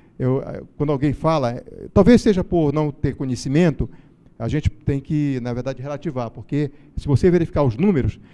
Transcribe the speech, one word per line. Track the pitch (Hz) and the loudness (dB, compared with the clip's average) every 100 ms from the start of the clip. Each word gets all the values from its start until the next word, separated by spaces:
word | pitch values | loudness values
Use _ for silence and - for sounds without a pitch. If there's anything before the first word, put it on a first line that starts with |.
| _ - | _ -6
eu, | 127 135 - - - - | -2 -2 -4 -12 -16 -6
quando | 147 | -4
alguém | 139 147 | 0 -2
fala, | - 156 160 120 | 0 0 0 -2
é, | 123 - - - | -4 -12 -18 0
talvez | 208 196 247 | 4 6 6
seja | 240 185 | 6 0
por | - 175 147 | 0 0 2
não | 151 151 | 0 -2
ter | 139 139 | -2 -6
conhecimento, | - 135 117 135 147 175 127 113 - - _ _ - | -4 -6 -4 0 2 2 2 -6 -10 -20 _ _ -10
a | 113 | -4
gente | 147 - | -4 -4
tem | - - 139 | -6 -4 -4
que, | - 151 147 127 | -4 -2 -2 -4
na | 120 | -6
verdade, | 120 127 127 | -6 -8 -10
relativar, | 135 143 170 127 117 | -10 -10 -8 -6 -8
porque | 123 - 143 143 - - | -10 -6 -4 -4 -8 -14
se | - 143 | -10 0
você | 139 185 | 4 4
verificar | 175 160 156 | 4 2 0
os | 139 | 0
números, | 107 202 156 110 - - | 2 2 2 0 -4 -16